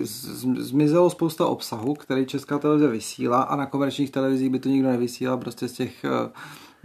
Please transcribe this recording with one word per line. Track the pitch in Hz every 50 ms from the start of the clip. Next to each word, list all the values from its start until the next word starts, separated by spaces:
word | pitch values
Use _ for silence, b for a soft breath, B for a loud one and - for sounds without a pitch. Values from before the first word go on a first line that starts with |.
| 120
z-, | 117 - - -
z-, | - - - 117 131 127 120
zmizelo | 117 120 123 143 151 147 151 175 180 175
spousta | 170 - 170 160 151 - 175
obsahu, | - - - - - - 113 107 131 147
který | 143 - _ 135 131 135
Česká | 131 - 139 135 - 147 147
televize | 147 151 151 147 151 139
vysílá | 113 110 104 - - - 127 123 123 123
a | 131 - -
na | 143 139
komerčních | 135 - 139 139 139 139 - 143 127
televizích | - 139 135 135 135 131 131 131
by | 127 127
to | 131 135
nikdo | 135 135 131 131
nevysílal | 127 120 123 120 120 - 127 127 127 123
prostě | 117 120 113 - 131 120
z | -
těch, | - 131 113 - - -
eh, | 139 131 120 117 117 B B B B B B B B B B -